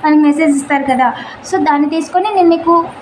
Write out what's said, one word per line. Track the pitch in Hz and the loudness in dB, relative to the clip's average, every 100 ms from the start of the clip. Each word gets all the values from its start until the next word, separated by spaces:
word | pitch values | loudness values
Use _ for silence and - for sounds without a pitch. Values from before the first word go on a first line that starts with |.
మనకి | 302 302 | 2 4
మెసేజ్ | 294 294 320 277 | 4 2 0 0
ఇస్తారు | 277 285 | -2 -4
కదా. | 269 254 247 - - - - | -2 0 0 -2 -12 -18 -6
So | 285 | -2
దాన్ని | 294 285 294 | 0 2 0
తీసుకొని | 320 311 359 403 403 | -2 -2 -2 -2 2
నేను | 339 | 2
మీకు | 330 330 339 330 - | 2 2 0 0 -10